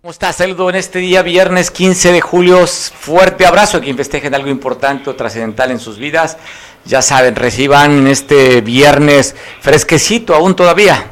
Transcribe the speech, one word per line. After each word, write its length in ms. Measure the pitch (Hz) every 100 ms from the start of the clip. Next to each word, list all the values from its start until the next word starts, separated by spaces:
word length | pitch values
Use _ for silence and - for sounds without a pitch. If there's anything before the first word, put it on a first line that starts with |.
¿Cómo 100 | 170
estás? 240 | 160 185 165
Saludo 340 | 185 185 185
en 60 | 185
este 240 | 185 185
día, 240 | 185 185
viernes 480 | 175 180 185 180 175
quince 400 | - 185 180 175
de 100 | 175
julio. 460 | - 180 180 180 170
Fuerte 800 | - - - - 170 190 185 180
abrazo 300 | 180 208 175
a 40 |
quien 160 | 131 131
festejen 380 | 139 147 139 135
algo 140 | 139
importante 600 | 135 135 120 139 139 139
o 60 | 131
trascendental 560 | 117 110 113 110 127
en 80 | 120
sus 180 | 113 104
vidas. 400 | 143 160 160 - - - - _ -
Ya 160 | 131
saben, 340 | - 135 127 110
reciban 540 | 120 110 139 143 147
en 180 | 143 135
este 540 | 139 - 143 131 123
viernes 760 | 110 123 147 143 147 143 - - - -
fresquecito 760 | 139 147 - 160 - 175 139 156
aún 200 | 180 185
todavía 520 | 180 170 196 131 -